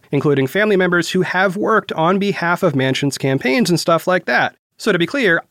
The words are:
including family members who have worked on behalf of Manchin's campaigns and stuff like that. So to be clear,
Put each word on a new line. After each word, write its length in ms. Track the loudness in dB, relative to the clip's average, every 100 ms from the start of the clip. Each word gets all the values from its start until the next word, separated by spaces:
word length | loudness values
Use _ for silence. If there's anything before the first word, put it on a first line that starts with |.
| -4
including 360 | -2 2 2 0
family 300 | 0 2 2
members 320 | 2 0 0
who 140 | -2
have 340 | -2 0 -2 0
worked 340 | 0 0 -2
on 280 | -2 0 0
behalf 440 | 0 -2 -2 0
of 80 | 0
Manchin's 460 | 0 0 0 -2 -2
campaigns 520 | -2 0 0 0 2
and 100 | 0
stuff 280 | 0 0 0
like 160 | -2 0
that. 300 | -2 -2 -4 _ _
So 160 | -2
to 60 | 0
be 60 | 0
clear, 360 | 0 2 0 -2